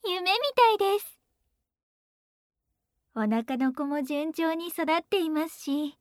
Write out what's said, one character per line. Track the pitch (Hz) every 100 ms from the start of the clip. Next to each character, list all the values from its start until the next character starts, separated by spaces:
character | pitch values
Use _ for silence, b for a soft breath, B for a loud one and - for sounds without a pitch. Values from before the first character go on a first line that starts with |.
夢 | 440 359
み | 359 403 571 539
た | 466
い | 427
で | 392 415
す。 | - - _ _ _ _ _ _ _ _ _ _ _ _ _ _ _ _ _ _ _
お | -
腹 | 214 226 233 262
の | 262
子 | 262
も | 285 294
順 | 269 285 311
調 | 320 330
に | 330 339
育 | 320 311
っ | 330
て | 339 403
い | 320
ま | 311 320
す | -
し | - 285 302 -